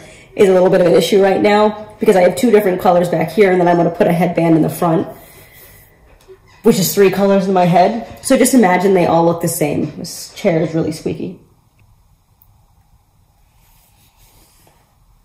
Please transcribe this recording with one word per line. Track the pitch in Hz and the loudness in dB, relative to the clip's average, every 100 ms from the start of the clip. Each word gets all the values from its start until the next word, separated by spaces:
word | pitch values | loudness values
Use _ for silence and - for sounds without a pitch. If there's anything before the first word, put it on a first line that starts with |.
| - - - - | -18 -20 -10 0
Is | 196 | 2
a | |
little | 185 180 | 4 2
bit | 185 | 2
of | 170 | 2
an | |
issue | 240 - 196 | 2 2 2
right | 196 190 | 2 0
now | 208 208 214 - - - | 0 2 0 -2 -14 -4
because | 214 185 | 0 2
I | |
have | 180 180 | 2 0
two | 240 | 2
different | 208 196 175 | 2 2 0
colors | 180 175 175 | 0 0 0
back | 165 165 | -4 -2
here, | - 196 | 0 2
and | 180 | 2
then | 175 | 2
I'm | 170 | 2
gonna | 170 | 0
put | - 196 | -2 -2
a | |
headband | 170 170 - 165 160 | 0 -2 0 0 0
in | |
the | 160 | 0
front, | - 175 160 - - - - - - - - _ _ _ _ - - _ _ | -2 -2 -2 -4 -12 -20 -20 -20 -20 -20 -20 _ _ _ _ -20 -20 _ _
which | - 208 | 0 0
is | 165 | -2
three | 202 190 | 0 0
colors | 185 202 196 185 | 2 0 0 0
in | |
my | 185 175 | 0 2
head. | 175 196 226 - - | 2 2 -2 -10 -10
So | - 247 | -2 0
just | 254 | 2
imagine | 262 190 180 190 | 2 2 2 2
they | 185 165 | 0 2
all | 165 165 | 0 0
look | 170 | -2
the | 170 | -6
same. | - 147 139 151 - | -4 -4 -4 -8 -10
This | - - - - | -16 -16 -18 -6
chair | 202 165 | -2 -2
is | 165 | -2
really | 165 151 | -4 -6
squeaky. | 160 - 165 185 180 _ _ _ _ _ _ _ _ _ _ _ _ _ _ _ _ _ _ _ _ _ _ _ _ _ _ _ _ _ _ _ _ _ _ _ _ _ _ | -8 -10 -10 -12 -14 _ _ _ _ _ _ _ _ _ _ _ _ _ _ _ _ _ _ _ _ _ _ _ _ _ _ _ _ _ _ _ _ _ _ _ _ _ _